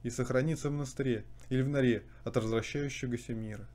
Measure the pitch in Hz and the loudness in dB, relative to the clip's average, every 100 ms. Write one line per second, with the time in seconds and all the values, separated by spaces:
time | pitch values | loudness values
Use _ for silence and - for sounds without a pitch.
0 | 120 117 120 127 147 151 143 143 135 - | -4 -2 2 2 2 0 -2 -2 -4 -2
1 | 131 110 - - - 131 131 143 127 107 | 0 0 -2 -14 0 2 4 6 6 4
2 | - - - 120 110 113 - 147 143 - | -2 -10 -2 0 2 0 0 -2 -2 -4
3 | 127 117 - 113 110 107 101 | -4 -4 -4 -6 -4 -8 -12